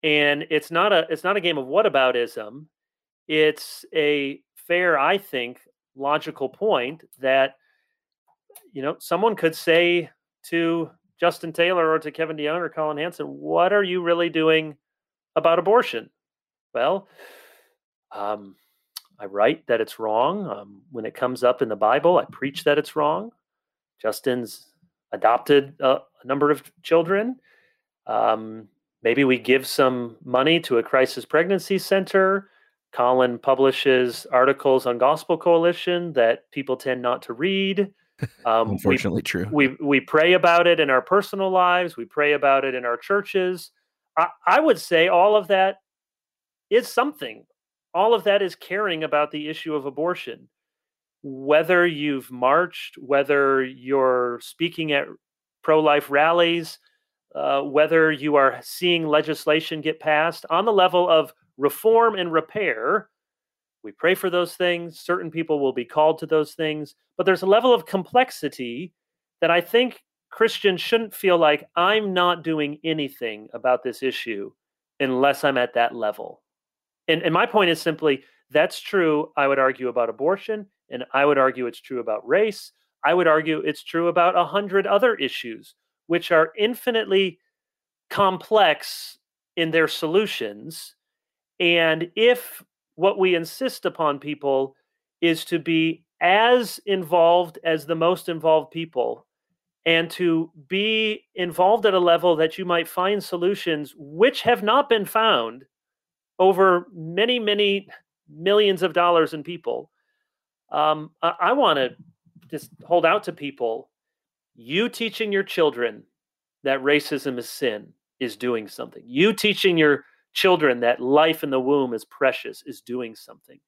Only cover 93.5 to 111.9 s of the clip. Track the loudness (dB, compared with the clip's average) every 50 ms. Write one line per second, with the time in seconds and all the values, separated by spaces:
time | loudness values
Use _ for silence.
93.5 | -8 -6 -6 -6 -6 -6 -8 -8 -4 -2 -2 -2 -2 -4 -8 -10 -12 -6 -2 -2
94.5 | 0 0 -2 -4 _ _ _ _ _ _ _ _ _ _ 0 0 0 0 -4 -6
95.5 | -6 -6 -2 -2 0 0 0 0 -2 -6 _ _ _ _ 2 2 4 4 4 4
96.5 | 4 2 2 -2 -10 -12 _ -4 -4 -4 -2 0 2 4 6 6 6 4 2 -2
97.5 | -8 -8 -4 -2 -2 -2 -2 -6 -4 0 0 0 0 -2 -4 -8 -8 -2 2 2
98.5 | 2 2 2 -2 -10 -10 -10 -8 _ -4 -4 -4 -6 -10 _ _ _ _ _ _
99.5 | _ _ _ _ _ _ _ 0 2 2 0 -2 -6 -2 0 0 0 0 -2 -4
100.5 | _ -20 -12 _ -4 -2 -2 -2 -2 -2 -2 -4 -4 -8 _ _ _ -8 -8 -6
101.5 | 0 2 2 4 4 4 2 2 2 4 4 4 4 4 4 2 2 2 0 -2
102.5 | -2 -6 -4 -2 -2 -2 -2 -4 -4 -4 -2 -2 -2 -4 -4 -6 -6 -2 -2 -2
103.5 | -2 -2 -4 -4 -4 -4 -6 -10 -14 -20 -20 -16 0 2 2 2 2 0 0 0
104.5 | 0 0 0 2 2 2 2 2 0 -2 -2 -2 -2 0 2 2 2 2 -2 -4
105.5 | -10 -14 -20 _ _ _ _ _ _ _ _ _ _ _ _ _ _ 2 2 2
106.5 | 4 4 4 4 4 2 0 -6 -16 -14 -14 -8 -2 -2 0 0 0 -2 0 -2
107.5 | 0 2 2 0 0 -2 -4 -10 -20 -20 _ _ _ _ _ _ -18 -4 0 2
108.5 | 4 4 4 2 2 0 -2 -2 0 2 4 4 4 4 2 2 -2 -10 -12 -12
109.5 | -14 -10 _ -6 -8 -8 -8 _ _ _ _ _ _ _ _ _ _ _ _ _
110.5 | _ _ _ _ -4 0 0 0 0 -2 -6 -16 _ _ -4 -4 -2 0 0 0
111.5 | 2 2 2 2 2 2 0 -4